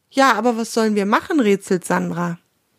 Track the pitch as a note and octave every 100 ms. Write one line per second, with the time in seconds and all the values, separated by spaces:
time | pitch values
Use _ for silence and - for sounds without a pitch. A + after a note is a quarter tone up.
0 | _ C4+ C4+ G#3+ A#3+ A3+ A3+ A#3 A3 G#3
1 | G3+ B3+ - D#4+ G#3 G3 - F#3 - F3+
2 | F3 E3+ F3 E3+ _ _ _